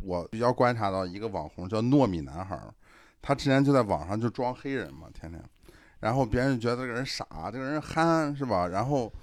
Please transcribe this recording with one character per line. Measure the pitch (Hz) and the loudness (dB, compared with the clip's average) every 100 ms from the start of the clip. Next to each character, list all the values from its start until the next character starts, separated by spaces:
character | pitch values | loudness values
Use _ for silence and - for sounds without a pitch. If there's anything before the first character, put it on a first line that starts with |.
我 | 98 87 80 | -4 -4 -4
比 | 110 | 0
较 | 120 | 2
观 | 123 123 | 4 4
察 | 120 101 | 2 0
到 | 95 92 | 0 -2
一 | 95 | -4
个 | 110 | -6
网 | 95 73 | -4 -6
红 | - 90 | -8 -4
叫 | 110 | 0
糯 | 117 143 120 | 4 4 4
米 | 87 | 2
男 | 69 78 | -4 -8
孩 | 95 76 | -8 -10
儿， | 50 - _ - - _ | -12 -18 _ -20 -20 _
他 | - | -4
之 | 139 | 0
前 | 143 135 | 4 4
就 | 139 | 6
在 | 135 | 4
网 | 107 82 80 | 4 0 -2
上 | 110 | -2
就 | 117 | -2
装 | 117 123 | -2 -4
黑 | 127 139 | -4 -6
人 | 131 80 | -6 -6
嘛， | 69 - - | -12 -18 -16
天 | 82 | -14
天。 | 82 - _ - - _ - | -14 -16 _ -20 -20 _ -6
然 | 110 131 | 0 2
后 | 123 | 2
别 | 123 | 2
人 | 135 127 | 2 2
就 | |
觉 | 117 | 0
得 | 120 | -2
这 | 127 | -2
个 | |
人 | 117 131 | -4 -4
傻， | - - 78 | -6 -10 -8
这 | 85 | -8
个 | 120 | -6
人 | 135 151 | -4 -6
憨， | 147 165 165 160 147 143 | -2 2 4 4 2 -2
是 | |
吧？ | 131 95 87 | 0 0 2
然 | 92 123 | 0 0
后 | 143 110 - | 0 -2 -6